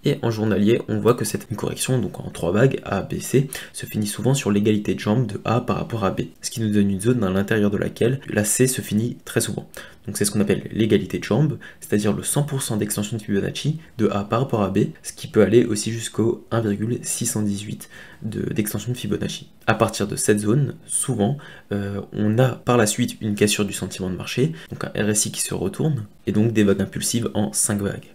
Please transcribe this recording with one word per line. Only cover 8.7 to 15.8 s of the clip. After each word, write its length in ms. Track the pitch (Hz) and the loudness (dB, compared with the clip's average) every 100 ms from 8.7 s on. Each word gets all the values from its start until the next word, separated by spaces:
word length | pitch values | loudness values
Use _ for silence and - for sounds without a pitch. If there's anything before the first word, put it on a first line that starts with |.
| - | 2
finit 360 | 104 104 120 - | 0 0 0 -6
très 160 | - - | -4 -2
souvent. 280 | - - - - - - - | -2 -6 -8 -16 -18 -16 -10
Donc 120 | 104 | -2
c'est 80 | 101 | 0
ce 40 | |
qu'on 100 | 110 | 2
appelle 280 | 101 95 - | 2 0 -2
l'égalité 480 | - 107 101 90 87 | 0 4 4 2 -6
de 60 | |
jambes, 320 | - 107 147 - - - | 0 2 2 0 -10 -18
c'est-à-dire 320 | - 104 104 | -2 0 2
le 100 | 98 | 0
cent 200 | - - | 0 -2
pour 180 | 147 135 | 0 -2
cent 160 | - 107 | -2 -2
d'extension 400 | 104 - 104 113 | -2 -2 -4 -6
de 60 | |
Fibonacci 560 | - 101 95 - 139 160 - - | -2 0 0 -2 -4 -4 -8 0
de 120 | 107 | 0
A 160 | 101 | 2
par 160 | 101 113 | 0 0
rapport 220 | 131 113 | 0 0
à 60 | 98 | 2
B, 100 | 98 104 - | 2 0 -2
ce 120 | - | -16
qui 140 | - - | -14 -2
peut 120 | 113 | 4
aller 240 | 95 113 | 6 6
aussi 260 | - 104 | 4 0